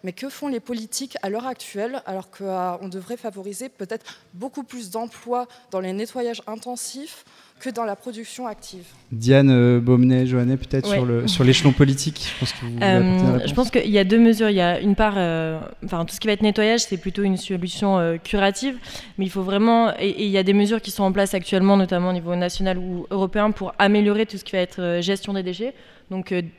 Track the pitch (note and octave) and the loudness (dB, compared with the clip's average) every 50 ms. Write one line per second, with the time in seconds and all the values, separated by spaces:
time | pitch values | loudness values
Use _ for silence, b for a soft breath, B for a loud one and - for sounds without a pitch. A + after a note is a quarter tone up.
0 | - F#3 F3+ - B3 C#4 - - D4 C#4+ C4+ A#3 - - B3 A3+ A3 G#3+ - - | -10 -12 -10 -10 -12 -12 -12 -10 -8 -6 -6 -6 -6 -8 -10 -10 -8 -8 -8 -10
1 | C4+ B3+ - - - G3 G3+ A3 A#3+ C4 B3 _ - - - G3+ G#3 A#3+ C4 C4+ | -10 -8 -10 -8 -6 -6 -6 -4 -6 -8 -10 _ -14 -12 -8 -8 -6 -6 -6 -8
2 | - - F#3+ F#3+ F#3 _ - - G3 G3 F#3+ F#3 F3+ F3+ F3 - F#3+ F#3+ F3+ F#3+ | -10 -8 -10 -10 -10 _ -16 -10 -8 -6 -4 -2 -4 -4 -4 -6 -10 -12 -12 -12
3 | F3+ F3+ A#3+ A#3+ - A3+ F#3+ G3 F#3 G3+ G3+ F#3 B3 C4+ _ _ G3+ F3 A3 A3 | -10 -12 -12 -10 -10 -12 -12 -10 -12 -12 -12 -12 -12 -14 _ _ -10 -10 -10 -10
4 | _ - - - _ _ - F3 A3+ C4+ _ D4 C4 _ - B3 A3+ F#3 F3+ A3 | _ -16 -20 -20 _ _ -16 -12 -12 -10 _ -10 -12 _ -14 -16 -14 -10 -8 -8
5 | A#3 A3+ - - - A#3 A#3+ B3 B3 A#3+ b b b b - F#3 F#3 F#3 F#3 G3 | -8 -10 -12 -16 -6 -4 -2 -2 -2 -6 b b b b -6 -6 -4 -4 -4 -6
6 | A3 A#3 - C4 A#3+ A#3 A#3 - - - A3 A3 - B3 B3 A#3 - - - C4 | -6 -6 -6 -6 -6 -6 -6 -8 -10 -12 -12 -12 -10 -12 -10 -10 -10 -12 -12 -12
7 | C#4+ E4 - - - b b b b b b _ - C4 A3+ A#3 A#3 G#3+ G3+ - | -14 -16 -18 -20 -20 b b b b b b _ -10 -10 -6 -4 -4 -6 -6 -8
8 | - B3 A3+ A3 A3+ - - - B3+ A3+ G#3 - - - - F#3 F3 - - - | -10 -14 -12 -12 -14 -14 -14 -12 -10 -10 -10 -12 -16 -18 -18 -18 -20 -20 -20 -20
9 | _ _ A#2+ A2+ A2+ B2 C3+ C#3 C#3 C3+ C3 B2 A#2+ B2 B2 A#2+ A#2+ B2 B2+ B2 | _ _ -10 -2 4 6 8 8 8 8 8 8 6 6 6 4 4 4 6 6
10 | B2 B2+ C3 B2+ B2+ B2+ B2+ B2 A#2+ B2 C3+ C3 - - - C3+ C3 - - B2+ | 6 6 4 4 2 2 2 2 2 2 0 -2 -2 -2 -4 -2 0 0 0 0
11 | B2+ B2 A#2+ A#2 A#2+ G#3 - - C3 B2+ C3 - - C#3+ B2+ - D3 C#3 C3+ C3+ | 0 0 0 0 0 0 2 4 6 6 6 8 6 4 6 6 4 4 4 0
12 | - D#3+ D3+ - - - - - B2+ - - - B2 A#2 A#2 A#2+ G3+ G3 - - | -2 -6 -6 -6 -10 -10 -6 -6 -6 -6 -6 -8 -10 -8 -4 0 2 4 4 4
13 | A#2+ - A#2+ F#3 - B2+ B2 B2+ - - C#3+ A#3+ B3+ - - - - G#3 G#3 G3+ | 4 4 4 4 4 4 2 2 0 0 0 0 0 2 2 0 0 4 4 4
14 | G3 F#3 G#3+ A3+ A#3 A3+ A3+ G#3+ A3+ G#3+ G#3 F#3 F3 F3 F3 - - G#3 G3 - | 4 6 6 6 8 6 6 4 2 2 4 4 2 2 2 0 2 0 2 4
15 | A3 G#3+ G3+ G3+ F3+ E3+ E3 D#3+ D#3+ D#3+ D#3+ D#3 - - - - - - - E3+ | 2 2 2 0 0 0 0 -2 -2 -4 -6 -8 -10 -14 -14 -14 -10 -6 -4 -4
16 | E3+ E3 - - - A3 G#3 G3+ G#3+ G#3 G3+ - G#3+ G#3+ A3+ A#3+ A3+ - G3+ E3+ | -4 -6 -8 -6 -2 -2 0 2 2 0 2 2 2 2 2 2 0 -2 -6 -6
17 | - F#3+ E3+ - G3+ G3 F#3+ F3+ - - G3 F3+ F3 F3+ - - G#3 G3 G3 F#3 | -6 -6 -4 -2 -2 0 -2 -2 -4 -6 -6 -4 -4 -6 -4 -2 0 2 2 2
18 | E3+ E3+ E3 E3 - - - G3+ G3 G3 G3 - B3+ C#4 B3+ B3 B B B B | 2 0 -2 -4 -6 -4 0 2 2 2 0 0 -6 -6 -6 -6 B B B B
19 | B A3 B - G3 F#3 - G3 F#3 F#3 G3 G3+ G#3+ A#3 A#3 A#3 A#3 A3 - - | B -14 B -6 -6 -4 -4 -4 -4 0 0 2 4 4 4 4 2 2 0 -2
20 | - G3+ - - G#3+ G3+ F#3+ G3 F#3+ F#3+ G3 G#3 G#3 G3+ A3+ A3 - G#3 F#3 - | -2 -4 -2 -2 -2 0 0 0 2 4 4 4 4 2 0 -2 -4 -8 -4 -2
21 | G3+ F#3+ F#3 G3+ G3 F#3+ - F#3+ E3+ - - F#3 F#3 G3 G3+ G3 F#3+ F3+ F#3 F3 | 0 0 2 0 0 0 -2 -6 -4 0 0 2 4 6 6 4 4 2 0 -2
22 | F3+ F#3 F#3 F3+ E3 E3+ F3 F3 F3+ F3+ F3 - G3 F#3+ F#3 F3+ F3+ F#3 F3+ F3 | 0 -2 -2 -4 -4 -4 -4 -2 -2 -4 -2 -2 -2 -2 -2 -2 -4 -6 -6 -8
23 | - - G3 G3 F#3+ F#3 - G#3+ G#3 G#3+ G#3 - G3 F3+ - - - G3+ G#3 G#3 | -8 -6 -4 -2 -2 -2 0 0 0 0 0 -2 -8 -10 -6 -2 0 2 2 4
24 | G#3 G#3 G#3 G#3+ A3 A3 - F#3+ - - - F#3+ F3+ F3+ - - F3+ F3 F3 F3 | 4 2 2 0 -2 -4 -6 -14 -12 -6 -4 -4 -4 -4 -6 -8 -4 -4 -2 -2
25 | F3 F3+ G3 F#3+ - - G3 G3 F#3 F3+ F3+ F3+ A3 C4 C#4 b b b b b | -2 -2 -4 -4 -4 -6 -6 -6 -6 -6 -8 -6 -8 -10 -10 b b b b b
26 | b _ F#3 F#3 F3+ - F#3+ F3+ F3 E3 - | b _ -10 -10 -6 -4 -4 -4 -4 -6 -12